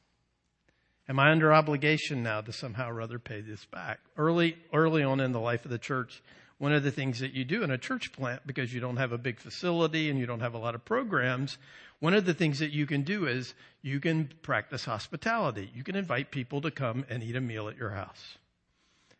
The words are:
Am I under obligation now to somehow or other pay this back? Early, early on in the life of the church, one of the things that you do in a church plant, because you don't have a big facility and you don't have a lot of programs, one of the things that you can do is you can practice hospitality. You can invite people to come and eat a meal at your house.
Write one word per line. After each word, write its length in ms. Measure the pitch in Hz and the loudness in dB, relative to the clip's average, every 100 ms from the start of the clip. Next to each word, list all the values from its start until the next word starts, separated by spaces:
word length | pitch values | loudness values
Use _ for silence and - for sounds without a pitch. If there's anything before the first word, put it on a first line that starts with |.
| _ _ _ _ _ _ _ _ _ _ - | _ _ _ _ _ _ _ _ _ _ -2
Am 100 | 135 | 6
I 140 | 143 | 8
under 220 | 160 156 | 8 8
obligation 720 | 156 151 147 147 156 - 139 | 8 6 2 2 2 0 -2
now 180 | 117 107 | -2 -2
to 100 | 107 | -6
somehow 380 | - 131 107 120 | -8 -8 -6 -6
or 120 | 117 | -6
other 180 | 113 120 | -8 -10
pay 200 | - 107 | -10 -12
this 240 | 107 107 - | -12 -14 -14
back? 280 | - 90 - _ - | -12 -10 -10 _ 0
Early, 400 | 156 170 170 165 - | 4 4 4 0 0
early 300 | 147 160 160 | 4 4 4
on 180 | 139 135 | 4 2
in 100 | 131 | 2
the 80 | 123 | 0
life 240 | 117 120 | 0 0
of 80 | 139 | -2
the 60 | 117 | -6
church, 440 | - 135 123 - - - - - | -2 -4 -4 -10 -20 -20 -20 -4
one 160 | 139 | 2
of 100 | 151 | 4
the 80 | 139 | 2
things 280 | 139 135 117 | 0 -2 -2
that 120 | 131 | -4
you 120 | 131 131 | -4 -2
do 180 | 208 | 0
in 80 | 180 | 0
a 60 | 127 | -2
church 340 | - 254 - | -4 -6 -6
plant, 340 | - 131 127 139 | -6 -6 -6 -6
because 280 | 135 123 | -4 -4
you 80 | 123 | -4
don't 160 | 123 123 | -4 0
have 160 | 131 | 0
a 40 | 117 | -2
big 220 | 127 110 | -4 -6
facility 720 | 127 - 180 170 165 160 156 | -10 -4 0 2 2 2 0
and 100 | 135 | 0
you 60 | 123 | -2
don't 160 | 117 | -2
have 120 | 120 | -4
a 40 | 117 | -2
lot 180 | 117 117 | -4 -4
of 80 | |
programs, 720 | - 233 247 156 127 127 139 - - - - _ | -2 -2 2 2 2 2 -2 -6 -18 -20 -20 _
one 140 | 156 | 2
of 120 | 202 185 | 4 4
the 80 | |
things 260 | 156 160 139 | 2 2 2
that 120 | 156 | -2
you 140 | 147 143 | 0 0
can 180 | 143 | 0
do 220 | 143 208 151 | 0 -2 0
is 280 | 123 123 - - _ | -2 -6 -14 -20 _
you 180 | 139 139 | -6 -2
can 300 | 165 160 143 - | 0 0 -2 -6
practice 420 | - 117 - 131 - | -2 -2 -2 -6 -6
hospitality. 840 | 107 - - 226 233 165 107 98 | -6 -6 -6 -2 0 0 -2 -8
You 100 | 117 | -10
can 120 | 139 196 | -6 -4
invite 360 | 180 123 135 | -2 -2 -2
people 300 | 139 120 143 | -6 -4 -4
to 100 | 156 | -4
come 340 | - 127 120 135 | -2 -2 -2 -4
and 140 | 120 | -6
eat 120 | 113 123 | -4 -4
a 60 | |
meal 280 | 127 110 107 | -4 -4 -8
at 80 | - | -6
your 120 | 113 | -6
house. 480 | 104 95 - - - _ _ _ _ _ _ _ | -6 -8 -14 -20 -20 _ _ _ _ _ _ _